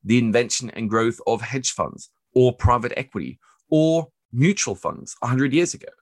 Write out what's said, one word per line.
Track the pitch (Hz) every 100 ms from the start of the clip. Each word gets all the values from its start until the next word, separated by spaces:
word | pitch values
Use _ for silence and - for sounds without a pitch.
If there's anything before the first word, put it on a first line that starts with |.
the | 98 120
invention | 117 110 120 - 123
and | - 110
growth | 113 113 113 -
of | 113
hedge | 110 131 127
funds | - 85 - - _ _
or | 127 127 123
private | - 120 117 -
equity | 135 - 64 131 _ _ _
or | 156 160 160 160 _ _
mutual | 120 165 196 - 92
funds | 80 - - -
a | 120
hundred | 127 139
years | 147 175 131
ago? | - _